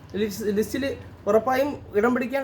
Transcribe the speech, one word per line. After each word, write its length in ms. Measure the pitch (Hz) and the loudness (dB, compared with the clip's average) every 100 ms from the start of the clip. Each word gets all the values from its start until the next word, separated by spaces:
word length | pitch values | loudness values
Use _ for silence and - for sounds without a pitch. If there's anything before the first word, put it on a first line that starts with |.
| - 190 | -8 -2
ലിസ്-, 240 | 214 202 214 202 | -2 -2 -2 0
ലിസ്റ്റിൽ 260 | 220 269 269 240 - - - | 0 -2 -4 -4 -10 -6 2
ഉറപ്പായും 400 | 214 220 262 285 - - 202 | 2 4 2 2 -2 -4 2
ഇടം 120 | 226 247 | 2 2
പിടിക്കാൻ 280 | 247 269 | 0 -2